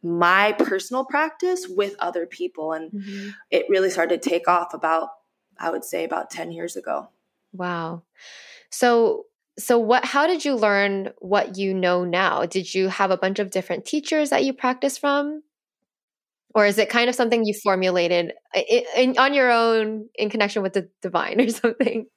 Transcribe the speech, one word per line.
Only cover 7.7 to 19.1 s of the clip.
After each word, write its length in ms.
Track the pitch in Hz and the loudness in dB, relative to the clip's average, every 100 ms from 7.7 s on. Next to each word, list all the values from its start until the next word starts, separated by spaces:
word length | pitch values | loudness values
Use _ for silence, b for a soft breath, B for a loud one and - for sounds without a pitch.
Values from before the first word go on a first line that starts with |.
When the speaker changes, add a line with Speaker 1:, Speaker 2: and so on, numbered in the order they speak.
| 175 165 170 _ _ B B B B B | -6 -8 -10 _ _ B B B B B
Speaker 2:
So, 560 | - 247 233 226 - - _ _ - | 0 4 4 4 0 -6 _ _ -14
so 200 | - 240 | 2 2
what, 260 | 220 247 | 4 2
how 220 | 254 277 311 | 2 2 2
did 180 | 359 | 2
you 100 | 294 254 | 0 2
learn 540 | 208 202 202 196 190 - | 2 4 2 0 -6 -10
what 380 | 185 202 - 190 | 0 0 0 -2
you 160 | 196 | -2
know 300 | 190 180 180 | 2 2 2
now? 420 | 180 180 190 - 170 | 2 2 2 0 -2
Did 280 | 190 175 | -4 -4
you 140 | 190 190 | -2 -2
have 220 | 185 196 | 0 0
a 80 | 185 | 2
bunch 200 | 185 196 | 0 -2
of 120 | 196 | -2
different 340 | 190 185 170 | -4 -4 -6
teachers 460 | - 302 294 311 294 | -4 -6 -2 0 2
that 140 | 277 | 2
you 80 | 269 | 0
practiced 440 | 262 254 254 277 269 | 0 -2 -2 -4 -2
from? 440 | 285 285 285 302 _ _ _ _ _ _ _ _ _ _ _ | -2 0 -2 -8 _ _ _ _ _ _ _ _ _ _ _
Or 120 | 220 208 | 2 2
is 120 | 202 | 4
it 100 | 208 | 2
kind 180 | 233 240 | 2 0
of 60 | |
something 300 | 247 240 233 | 2 2 2
you 100 | 214 208 | 0 -2
formulated 720 | 214 190 185 180 175 175 170 - _ | 0 2 2 2 2 0 -2 -8 _
i-, 100 | - - | -4 2
i-, 300 | 240 240 - | 0 2 2
in, 180 | 254 | 2